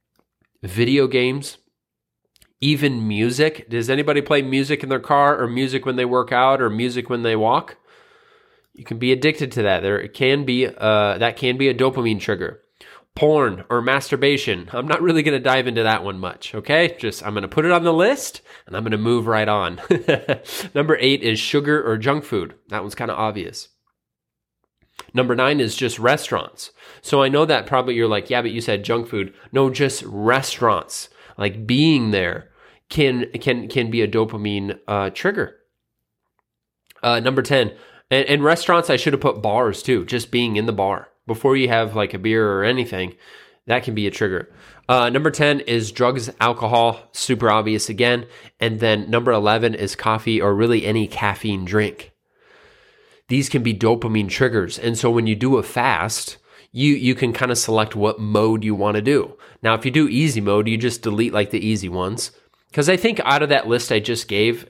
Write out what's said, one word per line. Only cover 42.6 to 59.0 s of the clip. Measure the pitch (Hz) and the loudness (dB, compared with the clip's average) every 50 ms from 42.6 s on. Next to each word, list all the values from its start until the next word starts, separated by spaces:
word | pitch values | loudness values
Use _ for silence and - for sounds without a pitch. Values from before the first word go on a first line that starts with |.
| 101 | 0
anything, | 113 127 131 117 - 104 92 92 - - _ - - - - - _ _ _ _ | 0 0 0 -2 -4 -4 -6 -6 -6 -8 _ -20 -20 -20 -20 -20 _ _ _ _
that | 113 117 123 120 | -2 -2 -2 0
can | 123 110 | -4 -4
be | 107 101 | -2 -2
a | 98 | -2
trigger. | - - 110 95 92 85 - - - - - - - - - - | -2 -2 -2 -2 -2 -4 -8 -10 -18 -20 -20 -20 -20 -14 -2 0
Uh, | 127 123 120 120 | 2 2 2 2
number | 123 139 151 156 | 0 0 0 0
ten | 147 - 147 147 147 139 | 0 2 2 2 2 0
is | - 113 117 117 107 101 | 0 0 -2 -2 -2 -4
drugs, | 104 - 123 123 131 131 113 127 - - | -2 0 0 2 2 -2 -6 -8 -4 0
alcohol, | 110 117 120 - 113 110 120 117 117 117 113 - - _ | 0 0 0 0 -2 2 4 4 4 4 2 -2 -10 _
super | - - - - 123 107 123 110 | -10 -8 -2 -2 0 2 4 4
obvious | 104 110 107 110 110 104 - - | 4 4 2 0 -2 -2 -2 -4
again. | 107 95 120 120 123 120 113 - - - - - _ - | 0 2 2 2 2 0 -2 -10 -18 -20 -20 -20 _ -4
And | 113 117 110 110 | -2 -2 0 0
then | 117 113 107 104 98 107 | 2 2 2 2 0 0
number | 117 120 120 127 | 0 0 2 2
eleven | 117 107 104 107 110 113 117 113 110 | 2 4 4 2 2 2 2 0 0
is | 76 101 95 - | -2 -6 -6 -6
coffee | - - 110 110 110 - 117 110 98 | -4 -2 -2 -2 0 0 0 0 2
or | 90 104 101 | 2 2 2
really | 101 113 117 120 110 - | 2 2 2 2 2 2
any | 104 110 113 104 | 0 0 0 0
caffeine | - - - 107 101 98 - - 110 101 95 90 | -2 -4 -4 -4 -4 -4 -2 -4 -4 -4 -4 -4
drink. | 87 104 107 107 92 - - - - _ _ _ _ _ _ _ _ _ _ _ - _ _ _ _ _ _ _ _ _ _ _ - | -2 0 0 0 0 -4 -10 -20 -20 _ _ _ _ _ _ _ _ _ _ _ -20 _ _ _ _ _ _ _ _ _ _ _ -2
These | 123 139 135 - | 0 0 0 0
can | - 135 | -2 0
be | 117 117 | 0 0
dopamine | 107 92 110 110 120 117 123 117 110 110 101 92 | 0 2 4 2 2 2 0 0 0 0 0 -2
triggers. | - - 131 120 110 107 90 80 - - | 0 0 0 2 2 0 -2 -2 -6 -6
And | 113 117 113 110 | -4 -4 -4 0
so | - 120 | 0 2
when | 117 117 113 110 | 2 2 2 0
you | 107 | 0
do | 98 123 131 135 | 0 2 2 2
a | 113 | 2
fast, | 95 - - 123 120 135 107 78 90 110 - - - - - - _ _ - - - _ | 0 -2 -4 0 0 0 0 0 -2 -4 -4 -6 -8 -10 -14 -18 _ _ -20 -20 -20 _
you, | - 120 139 147 143 | -4 2 4 4 4
you | 110 123 123 127 | 4 2 0 2
can | 131 135 120 | 2 0 -2
kinda | 113 - 127 123 120 | 0 -2 -2 0 0
select | 113 - - 113 110 107 107 - | -2 -2 0 0 0 0 0 -2
what | 104 104 110 113 - | -2 0 0 0 -2
mode | 107 104 107 104 110 110 113 110 104 | -4 0 2 2 4 4 2 2 0
you | 107 104 | -2 -2
wanna | 95 101 104 104 107 | 0 0 0 0 0